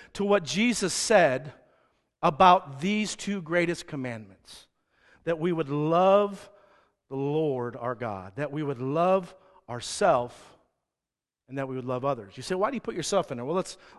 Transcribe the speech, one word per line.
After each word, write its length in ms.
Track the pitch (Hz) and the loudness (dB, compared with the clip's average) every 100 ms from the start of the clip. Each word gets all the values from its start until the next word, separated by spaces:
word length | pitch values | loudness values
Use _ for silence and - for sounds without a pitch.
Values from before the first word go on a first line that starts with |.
| - | -16
to 120 | - 202 | -6 2
what 180 | 202 | 2
Jesus 480 | 147 160 240 214 180 | 2 0 0 0 -2
said 640 | - - 214 156 131 147 - _ _ _ _ _ _ | -4 4 6 6 2 -6 -16 _ _ _ _ _ _
about 580 | 165 165 185 185 143 135 | -2 6 8 8 4 -6
these 340 | 180 214 214 - | -2 -2 -2 -6
two 280 | - 202 | -6 -6
greatest 420 | 156 175 170 165 - | -2 0 0 -4 -8
commandments? 800 | 143 127 113 101 95 - - - _ _ _ _ _ 160 | -8 -8 -10 -14 -20 -20 -20 -20 _ _ _ _ _ -6
That 120 | 165 | -4
we 140 | 175 | -2
would 180 | 165 143 | -2 -2
love 800 | 147 151 165 190 202 202 190 - _ _ _ _ _ _ | -2 2 4 6 6 4 -4 -18 _ _ _ _ _ _
the 60 | 135 | -6
Lord 600 | 139 151 156 127 120 120 | -2 0 0 -2 -6 -6
our 180 | 120 | -6
God, 380 | 120 117 95 92 101 | -6 -6 -8 -10 -8
that 140 | 143 | -8
we 120 | 147 | -6
would 180 | 143 123 | -6 -6
love 540 | 131 151 175 190 175 - _ _ - | -4 0 2 2 0 -14 _ _ -12
ourself, 880 | 120 - - 196 135 120 - - _ _ _ _ _ _ _ _ _ _ | -10 -8 0 4 4 0 -10 -20 _ _ _ _ _ _ _ _ _ _
and 120 | 135 | -8
that 80 | 135 | -6
we 80 | 131 | -6
would 100 | 123 | -4
love 200 | 127 135 | -2 -2
others. 280 | 127 98 127 | -2 -6 -14
You 60 | |
say, 140 | - 185 | -6 -2
"Why 160 | 220 | -2
do 40 | 254 | -2
you 60 | |
put 140 | - 202 | -6 -6
yourself 340 | 147 202 - | -2 -2 -2
in 80 | 123 | -6
there?" 80 | 123 | -4
Well, 100 | 180 | -4
let's, 220 | - - - | -4 -12 -20